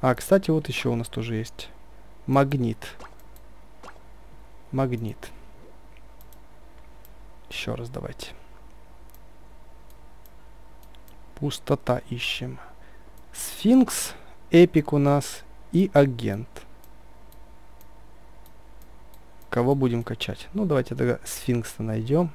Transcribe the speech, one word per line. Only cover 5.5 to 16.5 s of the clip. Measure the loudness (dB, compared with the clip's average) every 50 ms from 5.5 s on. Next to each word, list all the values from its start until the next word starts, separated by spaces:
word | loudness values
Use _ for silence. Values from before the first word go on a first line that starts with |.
| -14 -16 -16 -16 -16 -16 -14 -16 -14 -14 -16 -16 -14 -14 -14 -14 -14 -14 -14 -16 -14 -14 -16 -16 -16 -16 -16 -16 -16 -16 -16 -16 -16 -16 -14 -14 -14 -16 -14 -12
Еще | -8 -6 -4 -4 -4
раз | -4 -4 -6
давайте. | -6 -6 -6 -6 -8 -10 -10 -12 -12 -14 -14 -16 -16 -16 -16 -16 -14 -14 -16 -16 -16 -16 -14 -14 -14 -14 -14 -14 -14 -14 -14 -14 -14 -14 -14 -14 -14 -14 -14 -16 -14 -14 -14 -14 -14 -14 -16 -16 -16 -14 -14 -16 -16 -14 -14 -14 -14 -14 -14 -14 -14 -14 -14 -14 -14 -14 -16 -14 -8
Пустота | -2 -2 -2 -2 -2 0 0 0 2 4 2 2 2 2 -4
ищем. | -4 -4 -2 -2 -2 -2 -4 -6 -8 -8 -12 -14 -14 -14 -14 -14 -14 -14 -14 -14 -14 -16 -14 -14 -10
Сфинкс, | -8 -8 -8 -8 0 6 8 10 10 10 8 4 -2 -4 -4 -6 -10 -12 -14 -14 -14 -6 8 12
эпик | 12 12 12 10 4 4 6 6
у | 6
нас | 8 8 6 6 4 0 -6 -10 -12 -14 -16 -16 -14 2 4
и | 6 6 8 8
агент. | 8 8 8 6 0 -2 -2 -2 -2 -4 -8